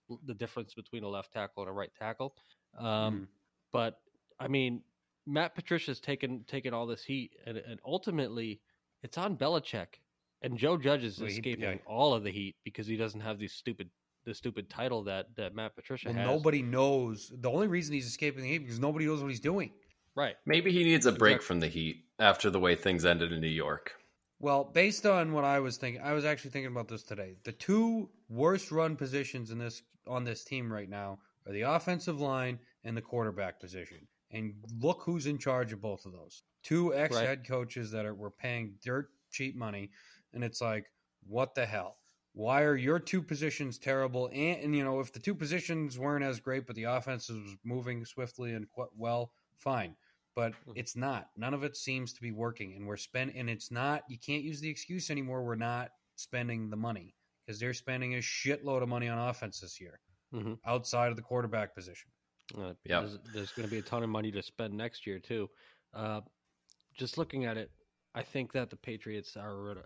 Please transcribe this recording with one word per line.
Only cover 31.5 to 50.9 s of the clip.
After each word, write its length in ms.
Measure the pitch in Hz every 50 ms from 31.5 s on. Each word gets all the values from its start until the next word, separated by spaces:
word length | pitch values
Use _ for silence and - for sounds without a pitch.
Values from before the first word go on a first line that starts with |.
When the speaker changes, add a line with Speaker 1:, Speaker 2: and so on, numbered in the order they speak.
| 123
Speaker 2:
the 80 | 101
offensive 580 | 113 135 151 170 - - 180 170 - 180 160 143
line 400 | 147 139 131 131 127 127 123 120 - _ _ _ -
and 140 | 113 113
the 40 | 117
quarterback 580 | 113 - - 120 113 110 98 101 98 90 - -
position. 480 | - 87 92 92 82 - - 80 71 - _ _ _ -
And 240 | - 110 110 107 104 107 107 113 117 113
look 240 | 120 156 175 175 -
who's 240 | - 175 170 135
in 100 | 143 147
charge 340 | 135 - 139 131 127 123 110
of 100 | 110 98
both 240 | 104 107 98 - -
of 60 | 98
those. 320 | 90 87 80 - - - - _ _ _ -
Two 300 | - 156 170 175 170 139
ex-head 460 | 139 151 151 123 113 117 127 135 135
Speaker 1:
Right. 80 | 123
Speaker 2:
coaches 440 | - 131 127 123 120 - 123 117 107
that 140 | 107 110 107
are, 80 | 107 107
were 180 | 98 104 101
paying 440 | - - - 127 120 120 113 104 101 101 -
dirt 260 | 123 123 135 143 - _ _ _ _
cheap 240 | - - 135 135 135
money. 360 | 127 120 110 101 101 98 101 - - - - - - _ _ -
And 100 | 120 120
it's 180 | 117 117 -
like, 240 | 120 113 110 110 104 - _ _ _ _ _ _ -
what 300 | 98 104 120 135 131 -
the 100 | 135 120
hell? 320 | 104 110 101 90 92 - _ _ _ _ _ _ _ -
Why 300 | 104 107 117 131 143 147
are 120 | 151 147
your 240 | 131 123 131 160 175
two 220 | 170 - - 185 151
positions 560 | - 156 139 151 156 - - 147 131 120 -
terrible? 480 | - 135 135 135 135 131 123 127 127 123 131
And, 280 | 139 147 165 175 156 143
and, 120 | 147 151
you 80 | 143 139
know, 160 | 135 131 135
if 120 | 135 123 -
the 60 | 120
two 140 | - 196 202
positions 640 | 147 156 143 165 180 165 - 170 160 156 143 123
weren't 260 | 123 131 143 147 143 139
as 140 | 135 127 113
great, 280 | - 131 131 135 127
but 80 | - 120
the 80 | 113 113
offense 440 | 117 123 127 117 135 131 120 - -
was 260 | 113 107 104 101 98 98 -
moving 400 | 117 120 127 123 123 123 117 117
swiftly 480 | - - - 127 120 - - 123 120 117
and 140 | 110 107 -
qu-, 200 | - - 127 - -
well, 360 | 107 113 117 117 120 120 120 _ _ _ _ _
fine. 400 | - - 139 131 120 101 85 78 _ _ _ _ _ _ _ -
But 160 | 120 117 117
Speaker 1:
Mm-hmm. 220 | 107 - - 127 110
Speaker 2:
it's 200 | 117 120 -